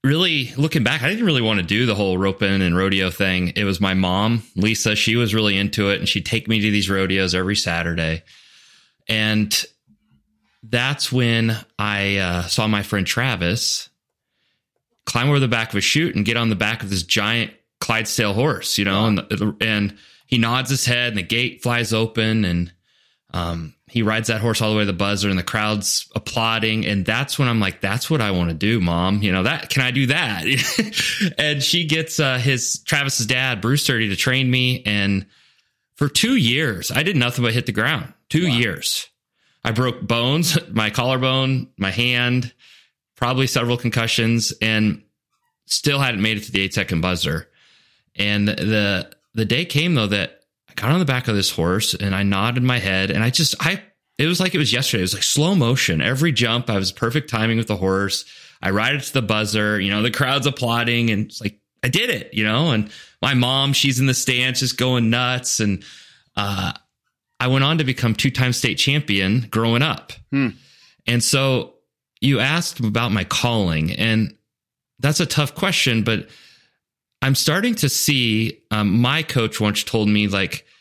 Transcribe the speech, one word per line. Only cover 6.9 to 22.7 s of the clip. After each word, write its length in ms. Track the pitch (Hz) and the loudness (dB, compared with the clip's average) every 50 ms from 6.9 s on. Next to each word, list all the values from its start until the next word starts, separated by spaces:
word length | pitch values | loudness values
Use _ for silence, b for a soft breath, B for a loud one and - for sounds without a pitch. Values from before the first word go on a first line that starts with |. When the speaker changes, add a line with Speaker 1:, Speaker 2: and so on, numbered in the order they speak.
| 98 95 95 92 95 95 95 87 87 | 0 0 0 0 0 0 0 0 0
Speaker 1:
every 220 | 92 92 92 104 | 0 0 0 -2
Saturday. 680 | 101 - 87 85 85 85 85 85 85 82 80 80 87 B B B B B B B B B B B B B B B B _ - | -2 -2 -2 -2 -2 -2 -2 -2 -2 -2 -2 -2 -4 B B B B B B B B B B B B B B B B _ -4
And 560 | 113 110 107 107 107 107 104 104 - - - - _ _ _ _ _ _ _ _ _ _ _ _ _ _ _ _ _ _ | -2 0 0 0 0 0 0 0 -2 -4 -4 -6 _ _ _ _ _ _ _ _ _ _ _ _ _ _ _ _ _ _
that's 480 | - 110 117 120 123 135 143 - - - | -8 -4 -2 0 0 0 -2 -2 -4 -2
when 460 | 123 127 123 117 117 113 113 113 110 107 - _ _ - | 0 0 2 2 2 2 2 0 -2 -4 -8 _ _ -4
I, 380 | 104 104 101 101 98 98 98 98 | -4 -2 -2 -2 0 0 0 0
uh, 240 | 95 90 87 87 | 0 0 -2 -2
saw 260 | 87 87 - - 110 107 | -2 -2 -2 0 0 0
my 160 | 107 101 101 | 0 -2 -2
friend 200 | - 107 101 92 | -2 -2 -2 -2
Travis 840 | - - 117 123 135 113 87 90 85 101 120 - - - - - - _ _ _ _ _ _ _ _ _ _ _ _ _ _ _ _ _ _ _ _ _ _ _ | 0 -2 -2 0 -2 -2 -2 -2 -2 -2 -2 -2 -4 -4 -4 -8 -12 _ _ _ _ _ _ _ _ _ _ _ _ _ _ _ _ _ _ _ _ _ _ _
climb 260 | - - 120 123 143 | -6 -4 0 0 2
over 100 | 147 143 | 2 2
the 80 | 135 120 | 2 0
back 220 | 120 113 110 - | 0 -2 -2 -2
of 40 | - | -2
a 60 | 101 | -2
chute 340 | - - - 147 165 - - | 0 2 0 0 0 0 0
and 100 | 101 104 | -2 0
get 120 | 107 117 | 0 0
on 120 | 117 117 113 | 0 0 0
the 60 | 107 | 0
back 300 | 87 104 104 113 113 - | 0 0 -2 -2 -4 -4
of 60 | 98 | -4
this 120 | 101 92 | -4 -4
giant 500 | 82 - - 110 101 107 117 117 110 104 - _ _ _ _ _ | -2 0 0 0 0 0 0 -2 -2 -4 -8 _ _ _ _ _
Clydesdale 540 | - - 113 113 113 110 - - 113 104 | -4 -2 -2 -2 -2 -2 -2 0 0 0
horse, 460 | 98 110 131 156 120 92 - - - - | 2 0 0 0 0 -2 -4 -4 -2 0
you 80 | 101 | 0
know, 160 | 98 98 98 | 2 2 2
Speaker 2:
Wow. 240 | 110 113 104 92 - - | 4 2 2 0 0 -4
Speaker 1:
and, 320 | 110 90 104 107 - - | -2 0 0 -2 0 0
and 360 | 110 110 107 104 101 101 B B B B B B B | -2 0 0 0 0 -2 B B B B B B B
he 120 | B 131 120 | B 0 2
nods 320 | 113 117 120 131 127 117 | 2 2 2 0 0 0
his 160 | 139 127 - | -2 0 0
head 220 | 123 123 123 123 120 | 0 0 0 0 -2
and 100 | 107 101 | -2 -4
the 40 | |
gate 400 | 90 - 120 117 123 120 - - | -4 -2 -2 0 0 -2 -4 -4
flies 300 | - 123 120 120 117 107 | -2 -2 0 0 0 0
open 540 | 113 110 113 110 - 113 110 110 110 113 104 | 0 0 0 0 0 0 0 2 2 2 2
and, 260 | 90 85 87 87 85 | 2 0 0 -2 -4